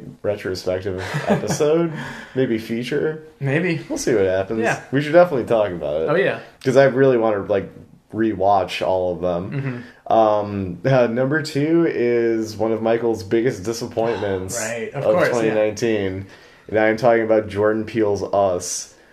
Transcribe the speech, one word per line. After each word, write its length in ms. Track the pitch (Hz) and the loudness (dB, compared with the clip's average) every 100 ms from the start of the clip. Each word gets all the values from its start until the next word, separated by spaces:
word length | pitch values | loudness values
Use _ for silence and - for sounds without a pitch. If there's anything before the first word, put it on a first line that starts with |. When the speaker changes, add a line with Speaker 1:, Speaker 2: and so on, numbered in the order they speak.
| - - | -10 -8
Speaker 1:
retrospective 760 | 104 104 101 92 - 92 98 90 95 151 | -6 -4 -4 -6 -4 -4 -4 -6 -6 -4
Speaker 2:
<laughs> 120 | - | 0
Speaker 1:
episode, 680 | 196 - 139 151 160 170 151 - - - | 0 0 0 2 2 0 -4 -12 -14 -8
maybe 240 | 127 127 110 | -2 0 -2
feature. 640 | 107 113 120 147 156 156 - - | -4 -6 -4 -2 -2 -4 -12 -8
Speaker 2:
Maybe. 420 | 139 143 180 160 - | -2 0 -2 -4 -6
Speaker 1:
We'll 120 | 277 | -6
see 160 | - 113 | 0 2
what 100 | 95 | 2
happens. 360 | 95 95 113 | 0 -2 -2
Speaker 2:
Yeah. 200 | 113 139 - | -2 -4 -4
Speaker 1:
We 80 | 135 | -4
should 140 | 147 | 2
definitely 320 | 165 175 135 101 | 4 4 2 0
talk 240 | 117 104 | 0 0
about 320 | 87 73 76 | -2 -4 -2
it. 80 | 80 | 0
Speaker 2:
Oh, 60 | 165 | 0
yeah. 240 | 170 113 - - 135 | 0 -2 -10 -6 2
Speaker 1:
'Cause 100 | 127 | 4
I 100 | 139 | 6
really 320 | 123 135 123 | 6 4 4
wanna, 260 | 110 104 | 2 0
like, 260 | 90 101 - - - - _ | 0 -2 -2 -10 -20 -20 _
rewatch 760 | 107 113 95 95 101 87 - - | -2 -2 2 2 2 2 -2 -2
all 280 | 92 90 | 0 0
of 80 | 85 | -2
them. 300 | 90 87 98 139 135 120 120 - - | -2 -2 -4 -6 -6 -8 -12 -12 0
Speaker 2:
Mm-hmm. 20 | |
Speaker 1:
Um, 680 | 113 110 104 104 101 95 87 | 2 4 2 -2 -4 -6 -4
uh, 220 | 131 131 117 | 2 4 2
number 340 | 113 131 156 | 2 0 -2
two 420 | 147 139 147 170 165 | -2 -2 0 2 2
is 680 | - 120 120 117 113 107 98 | 0 0 2 2 0 -2 -2
one 140 | 110 | -2
of 80 | 110 | 0
Michael's 400 | 113 113 117 113 | 0 2 0 -2
biggest 400 | 98 113 123 107 | 0 0 0 -2
disappointments 960 | 95 117 120 113 113 104 101 95 95 - | -6 -6 -6 -4 -2 -2 -2 -4 -6 -6
Speaker 2:
<gasps> 0 | |
Right, 320 | 110 117 107 | -6 -6 -8
of 120 | 139 107 | -2 2
Speaker 1:
of 80 | |
Speaker 2:
course, 140 | - 131 | 4 2
yeah. 40 | |
Speaker 1:
twenty 180 | 120 110 | 2 2
nineteen. 720 | 107 107 107 120 107 95 95 98 - - - - | 2 0 0 0 0 -2 -4 -10 -16 -20 -20 -4
And 120 | 107 | 2
I'm 180 | 110 110 | 2 4
talking 240 | 127 117 | 4 4
about 240 | 110 110 101 | 4 2 0
Jordan 380 | 98 107 110 104 | 0 2 2 -2
Peele's 380 | 110 104 98 | 0 0 0
Us. 640 | 92 98 98 90 - - - - - | 0 0 2 0 -4 -8 -10 -18 -20